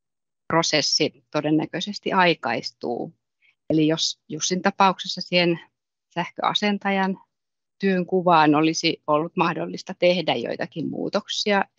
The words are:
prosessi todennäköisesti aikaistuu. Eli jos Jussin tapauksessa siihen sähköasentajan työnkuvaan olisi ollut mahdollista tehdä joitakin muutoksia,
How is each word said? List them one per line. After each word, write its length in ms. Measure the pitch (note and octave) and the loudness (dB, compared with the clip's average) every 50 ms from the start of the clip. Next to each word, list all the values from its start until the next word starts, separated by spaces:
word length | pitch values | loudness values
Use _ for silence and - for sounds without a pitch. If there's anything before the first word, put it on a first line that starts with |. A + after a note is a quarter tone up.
| _ _ _ _ _ _ _ _ _ | _ _ _ _ _ _ _ _ _
prosessi 800 | - D#3+ E3 E3 - - D3 - - - - D#3 B2+ - _ _ _ | -2 0 0 0 2 0 0 0 0 0 0 0 -2 -4 _ _ _
todennäköisesti 840 | - D3+ D3 D3+ D#3 D#3 D3+ - - D#3+ - G3+ G3+ - - - - | -6 -4 -2 0 0 0 0 -2 -6 -8 -8 -8 -10 -8 -6 -2 2
aikaistuu. 1000 | F#3+ F3+ F3 D#3 - - A#2+ A#2 B2+ - - _ - - - A#2+ - - E3 - _ _ _ _ _ _ _ _ _ _ - | 2 4 2 2 0 -4 -6 -6 -6 -6 -10 _ -10 -8 -8 -6 -6 -8 -10 -12 _ _ _ _ _ _ _ _ _ _ -2
Eli 180 | D3+ D#3+ D#3 | 0 2 2
jos 320 | D3+ D#3+ D#3 - - - _ _ - | 2 0 0 -2 -4 -6 _ _ -14
Jussin 320 | - D#3 - - F#3 F#3 | -10 -6 -4 -4 -4 0
tapauksessa 600 | - G3 - - G3 F#3+ F#3 - - F#3 - F3+ | -2 -2 2 4 2 2 2 0 -6 -10 -10 -10
siihen 380 | - - F3+ F3+ F3 F3 E3+ E3 - _ _ _ _ _ _ _ _ _ - | -8 0 2 2 2 2 0 -2 -6 _ _ _ _ _ _ _ _ _ -8
sähköasentajan 1040 | E3+ F3 - - - - - F3 - G#3 G#3 G3+ G3 - G3 G3 F#3+ F#3+ F#3+ F#3 - _ _ _ _ _ _ _ _ _ _ _ - | -8 -8 -8 -6 -4 -2 -2 -2 0 -2 -2 -2 -2 -2 -2 0 0 0 -2 -4 -6 _ _ _ _ _ _ _ _ _ _ _ -2
työnkuvaan 760 | G3 G3 F#3 F#3 F3 - F#3+ F#3 E3+ F3+ E3+ D#3 D#3 D3+ D3 | 0 0 2 0 0 0 0 0 4 6 6 6 6 6 4
olisi 480 | D3+ D#3+ D#3 E3 - - D#3+ - - - | 4 2 2 0 0 -2 -2 -2 -2 -2
ollut 280 | - D3+ D3+ E3 F3 - | 0 0 0 0 -2 -2
mahdollista 580 | F3+ E3 F3 D#3 D#3+ E3+ F3+ F3+ F3 - - F#3 - | 0 0 0 0 -4 -6 -8 -8 -12 -12 -12 -4 2
tehdä 360 | F3+ F3 F3+ F#3 D#3+ D3+ C3 | 2 2 4 2 0 -2 -2
joitakin 540 | A#2+ - - - - - - - E3+ - - | -2 -2 -6 -6 -6 -6 -8 -6 -8 -6 -6
muutoksia, 760 | - - - D#3+ - G#3 - - - - - G#3 G3+ G3 - _ _ | -6 -6 -6 -2 -2 -4 -4 -4 -6 -4 0 0 2 0 0 _ _